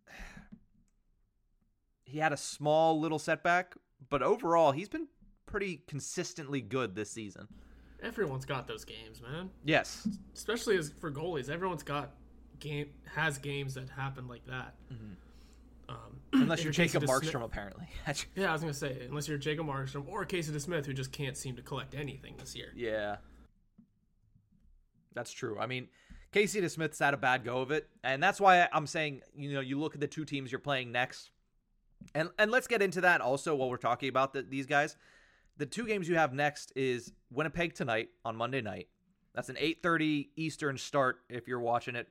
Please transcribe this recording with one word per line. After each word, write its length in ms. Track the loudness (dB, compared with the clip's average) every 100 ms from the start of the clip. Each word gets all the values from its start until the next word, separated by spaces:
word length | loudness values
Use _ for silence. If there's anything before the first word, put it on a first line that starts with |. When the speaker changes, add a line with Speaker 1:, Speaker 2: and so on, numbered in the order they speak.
| -20
Speaker 1:
<sighs> 2000 | -16 -16 -16 -18 -20 _ _ _ _ _ _ _ _ _ _ _ _ _ _
he 160 | -10 0
had 140 | 2
a 40 | 2
small 600 | -4 -2 4 6 8 6
little 200 | 2 0
setback, 560 | 0 2 4 4 2 -8 _ _ -2
but 120 | 2
overall, 500 | 4 4 6 8 8
he's 180 | 6 0
been 180 | -6 -8 _ -20 -20 -8
pretty 320 | -4 -2 -4 -8
consistently 760 | -8 -6 -6 -6 -6 -4 -4
good 340 | -2 0 0 -2
this 140 | -6
season. 360 | -6 -10 -10 -16 -18 -20 -20 -20 -12
Speaker 2:
Everyone's 440 | -8 -2 -2 -2 -4
got 220 | -6 -6
those 180 | -10 -12
games, 360 | -16 -16 -16
man. 280 | -10 -10 -10 -6
Speaker 1:
Yes. 440 | 2 2 2 -4 -6 -6 -10
Speaker 2:
Especially 440 | -8 -4 -2 2 2
as 140 | 0 -6
for 120 | -8
goalies, 380 | -4 -4 -4 -4
everyone's 340 | -4 -4 -4
got 280 | -4 -4 -6 -12 -20 -20 -20 -14
game, 320 | -8 -6 -6 -10 -8 -2
has 220 | 0 0
games 360 | -4 -4 -6 -8
that 140 | -10
happen 380 | -6 -6 -6 -10
like 180 | -14 -12
that. 280 | -10 -10 -14 -16
Speaker 1:
Mm-hmm. 200 | -14 -14 -16 -18 -20 -20 -20 -20 -20 -16
Speaker 2:
Um, 300 | -14 -14 -18 2
Speaker 1:
Unless 260 | 4 4 2
Speaker 2:
if 60 | 0
Speaker 1:
you're 60 |
Speaker 2:
you're 20 | 2 2
Casey 140 | 4
Speaker 1:
Jacob 100 | 4
Speaker 2:
DeSmith 220 | 2 2
Speaker 1:
Markstrom, 120 | -2
apparently. 440 | -4 -6 -8 -12 -12 -10 -6
<laughs> 200 | -6 -6 -2
Speaker 2:
Yeah, 140 | 0
I 40 |
was 80 | 0
gonna 120 | -2 -4
say, 300 | -4 -6 -6
unless 180 | -6 -4
you're 120 | -2
Jacob 260 | -2 -2 -2
Markstrom 420 | -4 -4 -6 -6
or 160 | -6
Casey 280 | -4 -4 -2
DeSmith, 320 | -4 -2 -2 -2
who 80 |
just 180 | -4 -6
can't 240 | -4 -6 -4
seem 200 | -8 -10
to 80 |
collect 320 | -8 -8 -8 -8
anything 400 | -8 -10 -14 -16
this 180 | -14 -12
year. 160 | -12 -6
Speaker 1:
Yeah. 420 | -2 0 -2 -4 -10 -20 -20 _ _ _ -20 _ _ _ _ -20 _ _ _ _ _ _ _
That's 180 | -10 -10
true. 260 | -8 -6 -4
I 60 | -4
mean, 220 | -4 -8 _ -20 -20 0
Casey 300 | 2 4 2
DeSmith's 380 | -2 0 -2 2
had 140 | 2 4
a 20 |
bad 260 | 4 2
go 180 | 2 -2
of 100 | 0
it, 180 | 0 -2 _
and 180 | -2 2
that's 180 | 2 6
why 280 | 10 10 8
I'm 140 | 4 0
saying, 360 | 0 -2 -4 -12 -10
you 160 | -4
know, 80 | -2
you 180 | -2 0
look 160 | -2 -2
at 40 |
the 60 | -4
two 180 | -4 -4
teams 260 | -4 -4
you're 80 | -4
playing 320 | 0 0 0
next, 400 | 0 0 -2 -18 _ _ _ _ _ _ -20 -4
and, 160 | -2 0 2
and 140 | 4
let's 160 | 4 2
get 160 | 2
into 180 | 2 4
that 180 | 6 6
also 360 | 4 0 2 0
while 140 | 0
we're 80 | 0
talking 320 | 0 2 2
about 240 | 2 2
the, 100 | 0
these 240 | -6 -6 2
guys. 280 | 2 2 -2 _ -20 _ _ _ -8
The 80 | -6
two 200 | -4 -2
games 200 | -2 2
you 80 | 4
have 180 | 4
next 380 | 4 0 0 -6 0
is 360 | 0 0 -4 -18 -8
Winnipeg 420 | -2 -2 0 -2
tonight 360 | -2 0 0 -2 _
on 120 | -8 -4
Monday 260 | -2 -2
night. 260 | -2 -6 -10 _ _ _ _
That's 160 | -8 -6
an 80 | -2
eight 220 | -2 0
thirty 460 | 2 2 4 0 -2 -4
Eastern 420 | -6 -2 -4 -4
start 440 | 0 2 2 0 -6
if 180 | -10 -6
you're 120 | -2
watching 360 | 0 0 0 -6
it 120 | -6